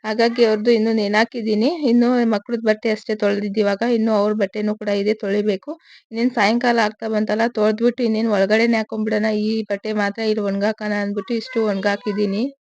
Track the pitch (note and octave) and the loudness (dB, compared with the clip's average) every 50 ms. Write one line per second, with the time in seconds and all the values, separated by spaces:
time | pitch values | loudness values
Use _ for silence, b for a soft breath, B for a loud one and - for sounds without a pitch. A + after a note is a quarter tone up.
0 | - A3 G#3+ A3+ A3+ A#3 A#3 A#3+ A#3+ A3 A3 G#3+ G#3+ A#3+ A#3+ A3 G#3+ A3+ A3+ A3 | -6 -4 0 2 2 0 4 2 2 2 2 2 4 2 4 4 4 2 0 0
1 | G#3 G3+ G#3 G#3+ A#3 - - B3 G#3+ A3 G#3 G#3 A3 C#4 F4+ E4 D4+ B3 A#3 A#3+ | 0 0 2 2 0 0 -2 -6 -2 0 0 2 2 0 0 0 0 2 4 4
2 | A#3+ A#3+ B3+ B3 A#3+ A3 A3 G3+ - - A#3+ A3+ A3+ A3 G#3+ G#3+ - A3+ G#3+ G#3+ | 4 4 4 2 2 2 0 -2 -2 -4 -6 -2 0 0 0 0 0 -2 -2 -2
3 | - - G#3+ G#3+ G#3+ G3+ G#3 G3+ G3+ G#3 G3 G#3+ G#3 G3+ G3+ G3 A#3 B3 A#3+ A3+ | -4 -6 -4 0 0 0 0 0 -2 -2 -2 0 0 0 0 0 0 0 2 2
4 | A3 A3+ A3 G3+ G3+ G#3+ G#3+ G#3+ G3+ G3 - G#3+ G#3 G#3+ G#3+ G#3+ G#3+ G#3 G3+ G3+ | 2 2 2 2 2 2 0 0 -2 -2 -2 -4 -2 -2 -4 -4 -4 -2 -2 0
5 | G3+ G#3 G#3+ G#3+ - G3 G3 G#3 G#3 G#3 G3 F#3+ - D4 D#4+ D#4+ b b b b | 0 0 -2 -2 -2 -2 -2 0 0 0 -2 -2 -6 -12 -14 -14 b b b b
6 | b b A3 A3+ A#3 B3+ B3+ A#3+ G3+ G#3 A#3 A#3+ A#3+ B3 A#3+ A#3 A3 G#3+ G#3+ _ | b b -4 -2 -2 0 2 2 2 2 2 2 0 0 2 2 0 -2 -2 _
7 | A3+ A3 A3 G#3+ G#3+ G#3 G#3 G#3+ A3+ A#3+ A#3+ A3 G#3 G#3+ G#3+ G#3+ A#3 A#3+ A#3 - | -6 -4 -2 -2 -2 -2 0 0 -2 -2 0 0 0 0 2 2 0 0 0 0
8 | B3 A3 A3 G#3+ A3+ A3+ G#3+ G3 G3 G3 G#3 A3 A3+ A#3 A#3 A3 G#3+ _ A3 A3 | -2 0 0 0 0 0 2 2 2 2 4 2 4 2 2 0 -2 _ -4 -4
9 | G#3+ G#3+ G#3+ G#3+ G#3+ A3 G#3+ G#3+ G#3 G#3+ A3 A3 G#3+ _ G3+ G3 - G#3 G#3+ G#3 | -2 -2 -2 0 0 0 -2 -2 -2 -2 -2 -4 -4 _ -6 -6 -4 -4 -2 -2
10 | G3+ G3+ G3+ - A3+ G#3+ G#3+ G#3+ G3+ G3+ G3 G3 G3 A3 G#3+ - G#3+ G#3 G#3 G#3 | -2 -2 -4 -4 -2 -2 -2 0 0 -2 -2 0 -2 -2 -2 -4 -4 -4 -4 -2
11 | G3+ G3+ G3+ G3+ G3 - A#3+ A3+ G#3+ - - A#3 A3 G#3+ G3 G3 F3+ G#3 G3+ G3+ | -4 -4 -4 -6 -4 -4 -4 -4 -4 -4 -4 -2 0 0 -2 0 0 -2 -2 -2
12 | - A3 G3 G3+ G#3 G3 G3 G3+ A#3+ C#4+ C#4 _ | -4 -6 -2 -2 -2 -2 0 -2 -4 -4 -6 _